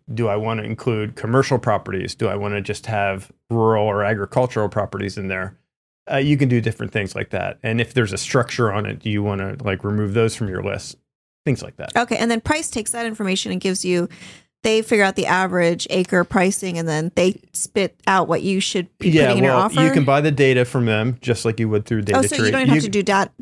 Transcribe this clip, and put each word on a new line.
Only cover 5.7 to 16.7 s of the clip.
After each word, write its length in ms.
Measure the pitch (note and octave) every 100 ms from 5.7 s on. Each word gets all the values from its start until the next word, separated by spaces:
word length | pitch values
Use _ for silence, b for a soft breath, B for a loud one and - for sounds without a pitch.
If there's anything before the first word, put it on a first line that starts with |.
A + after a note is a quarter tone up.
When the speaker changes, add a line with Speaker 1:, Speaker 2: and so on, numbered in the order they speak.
| _ _ _ -
Speaker 1:
Uh, 80 | C#3
you 200 | C#3+ C#3+
can 100 | C3+
do 140 | A#2+
different 320 | A2+ - A2+
things 220 | A2 G2 G2
like 160 | -
that. 280 | F#2 F2+ -
And 180 | A2+ A2+
if 120 | A2+
there's 200 | B2+ G#2+
a 40 | -
structure 540 | - C3+ A2+ - A2+
on 140 | G2+ G#2
it, 140 | -
do 100 | A2
you 120 | G#2
wanna, 340 | G#2 G2 G2 G2
like, 220 | G#2 F#2+
remove 300 | G#2 G#2+ G#2
those 220 | A2 A2+ -
from 120 | G#2
your 160 | F#2+
list? 320 | G2 G#2 - - _ _ _ _ D3+
Things 160 | B2
like 140 | - -
that. 180 | - -
Speaker 2:
Okay. 180 | A#3+ -
And 140 | A#3
then 80 | A3+
Price 300 | - D4+ D#4+
takes 220 | B3 G#3
that 140 | A#3 A#3
information 460 | A3 G3 F#3+ -
and 80 | F#3
gives 240 | F#3+ F#3
you, 240 | F#3 F3+ F3 B B B B _
they 180 | A3 A3
figure 220 | A3 G#3+
out 120 | G3 F#3+
the 80 | -
average 580 | F3+ F#3 F3+ E3+ F3 -
acre 340 | F#3 F3+ F#3
pricing, 540 | F3 G3 F#3 G3+ F#3+